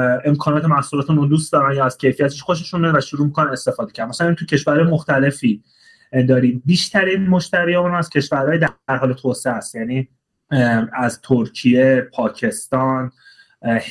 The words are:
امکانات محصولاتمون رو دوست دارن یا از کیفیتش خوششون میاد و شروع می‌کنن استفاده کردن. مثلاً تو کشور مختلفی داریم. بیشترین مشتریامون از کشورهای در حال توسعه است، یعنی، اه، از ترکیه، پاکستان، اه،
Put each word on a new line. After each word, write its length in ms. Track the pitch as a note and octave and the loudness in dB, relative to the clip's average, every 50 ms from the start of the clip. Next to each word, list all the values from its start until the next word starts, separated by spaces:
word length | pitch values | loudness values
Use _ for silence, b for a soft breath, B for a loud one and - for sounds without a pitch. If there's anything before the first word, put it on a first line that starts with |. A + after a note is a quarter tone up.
| B2+ B2 B2 B2+ - | 0 0 0 0 0
امکانات 400 | D3 D3 C#3+ - D3+ D3 D3+ D#3+ | 0 0 0 0 0 0 0 2
محصولاتمون 580 | D#3 D3 C#3 C3+ - D3 C#3+ C3+ D3+ D#3 D3 | 2 0 0 0 -2 -4 -4 -2 0 2 2
رو 40 | D3 | 2
دوست 260 | C#3+ D#3 D#3+ D#3 - | 2 2 0 0 0
دارن 240 | E3+ D3 C#3 C3+ C#3 | 0 0 2 2 0
یا 80 | C#3 C3+ | 0 0
از 140 | B2+ - - | -2 -2 0
کیفیتش 440 | C3+ C3 B2 - C#3+ C#3 C#3+ C#3+ | 0 0 2 2 -2 -2 -2 -4
خوششون 380 | - - F3 D#3+ F3+ - F3+ E3+ | -4 -4 -4 -4 -4 -6 -2 0
میاد 140 | E3 E3 D#3 | 0 2 2
و 60 | C#3+ | 0
شروع 260 | - - D3 C#3+ D3 | 0 -2 -2 -2 -2
می‌کنن 220 | D3 D3 D#3+ D3+ C#3 | 0 0 0 -2 -2
استفاده 400 | C3 - - C3 - - A2+ - | -2 -4 -4 -4 -4 -4 -6 -8
کردن. 160 | - C#3 C3 A#2+ | -6 -8 -8 -6
مثلاً 260 | B2 - E3+ E3+ E3 | -4 0 0 0 0
تو 120 | - E3 | 0 -2
کشور 360 | - D3+ C#3+ - D3+ D3 D#3 | -2 -2 0 2 2 2 2
مختلفی 800 | E3+ E3+ D#3 - - - C#3 C3+ C3+ C#3+ - - B2+ A2+ G#2 - _ b b b b b b b b b C3 C3 B2+ B2+ | 2 2 2 0 0 0 0 2 2 0 0 0 -2 -2 -2 -2 _ b b b b b b b b b 0 0 4 4
داریم. 340 | C3 B2+ B2+ B2 B2 B2 C3 | 4 4 4 2 0 0 0
بیشترین 640 | C#3+ F3+ E3+ - - - G3 F#3 F#3 F#3+ G3 F#3+ F#3 | 0 0 0 0 -2 0 0 0 2 0 0 2 2
مشتریامون 680 | F#3 F3+ F3 - - F3 F3 E3+ F3 F3 F3 F3 F3 | 2 2 0 0 -2 0 0 2 2 2 0 0 0
از 160 | E3+ D#3+ - | -2 -4 -2
کشورهای 480 | - D3 C#3 - D3+ C#3 C3+ D3 E3+ D#3+ | -2 -2 -2 0 -2 0 0 0 0 0
در 400 | D#3+ - - _ _ - C3 B2+ | 0 -2 -4 _ _ -4 -4 -2
حال 120 | C3+ B2+ | 0 -2
توسعه 400 | B2 - - B2+ B2 - - B2+ | -2 -2 -4 -4 -4 -4 -4 -4
است، 220 | A#2 A2 - - - | -4 -4 -8 -10 -10
یعنی، 340 | A2+ A2+ A#2+ B2+ C3 C3 - _ _ _ _ _ _ _ - | -8 -6 -4 -4 -4 -6 -6 _ _ _ _ _ _ _ -2
اه، 380 | D3 C3 A#2+ A#2+ A#2 A2+ A2+ - | 0 2 2 2 2 0 0 -2
از 280 | - C3 B2 A#2 - - | -4 -4 -4 -4 -4 -4
ترکیه، 840 | - - C3 A#2+ A2 - - - - B2 B2 B2+ C3 C3+ C3 B2+ - - | -2 0 0 2 0 -2 -6 -2 2 2 4 4 4 4 4 2 0 -4
پاکستان، 1000 | - - A#2 G#2+ - - A#2+ A2 G#2 - - - C3+ B2+ C3 C3 C3 C3 B2+ B2+ b b b b b b b b b b | -6 -4 -4 -4 -4 -4 -4 -4 -4 -6 -8 -4 -2 -2 0 0 -2 -4 -6 -8 b b b b b b b b b b
اه، 180 | - A#2 A#2 A2 - - | -4 -2 -2 -2 -2 -4